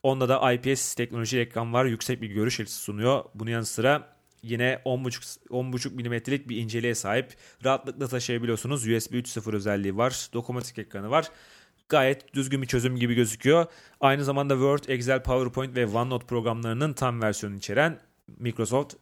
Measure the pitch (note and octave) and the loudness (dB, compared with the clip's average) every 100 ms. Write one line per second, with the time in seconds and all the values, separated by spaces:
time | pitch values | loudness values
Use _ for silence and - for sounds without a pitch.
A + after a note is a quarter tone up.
0 | C3+ C3+ B2 C3 C3 B2 B2+ C3 - - | 2 2 4 4 4 4 2 0 -2 -2
1 | A#2+ A#2 A2 B2 A#2 A2+ A#2 A#2+ C3 A2+ | -4 -2 -2 0 0 -2 0 2 2 0
2 | - B2 A2 G2+ A2 - G#2 - - G#2 | -2 -4 -4 -2 0 -2 -6 -8 -8 0
3 | A#2+ C3+ - G#2 A2+ A#2 A2 - A#2+ D3+ | 2 2 -2 -10 -4 -4 -4 2 4 2
4 | - _ _ _ A2+ A#2 B2 C3 C3 B2+ | 0 _ _ _ -6 0 0 0 -2 -2
5 | B2+ A#2 - - - B2 B2+ B2 C3 B2 | -4 -8 -12 -18 -6 -4 -4 -4 -6 -6
6 | A#2+ A#2 A#2+ C#3 C3+ A2+ A2+ A#2 A#2+ A2 | -4 -4 -2 -4 -2 -6 -4 -2 0 -2
7 | G2 A#2 C3 - - _ C3 C3+ - - | 0 0 -2 -16 -20 _ 0 0 -2 -6
8 | C3 B2+ A#2+ A#2 A#2 A2 B2 C#3 A2+ A2+ | -4 -4 -2 -2 0 -2 -2 -2 0 0
9 | - A#2+ B2 A#2 G#2 G#2+ G2+ G2+ G2 G2 | 0 -6 -4 -8 -4 -2 0 0 0 0
10 | B2 B2+ - A#2 A#2 B2 A#2+ - G2+ G2+ | 0 0 -6 -8 -6 -8 -8 -12 -12 -10
11 | G#2 D3 D#3+ - - - _ _ _ D3+ | 0 0 0 -12 -20 -20 _ _ _ 4
12 | C3 C#3 - C3+ C3 C3+ C3 B2+ B2+ B2 | 4 2 -4 -4 0 -2 0 0 0 2
13 | A#2+ A#2+ A2+ - C3 E3 E3 - - _ | 2 4 2 2 4 4 4 -6 -20 _
14 | C3+ C#3 C#3 C#3 C#3+ C3+ C#3 C#3+ C#3+ B2+ | 4 4 0 0 2 2 4 2 0 -2
15 | A#2+ C3 B2+ B2+ B2 B2+ C3 B2 A2+ A2 | 0 0 2 0 0 -2 -4 -2 0 0
16 | B2 B2 - A#2+ A2+ A2+ A#2 A2+ D3+ C3+ | 0 -4 -2 -2 -2 -2 -4 -2 -2 0
17 | C3 A#2 A2 G2+ G#2 G2+ - G#2+ D#3+ D#3+ | -2 0 -2 -2 -6 -8 -2 2 2 -2
18 | _ _ - - A#2+ A#2 G#2 B2+ D3 - | _ _ -20 -8 -6 -2 0 0 -2 -12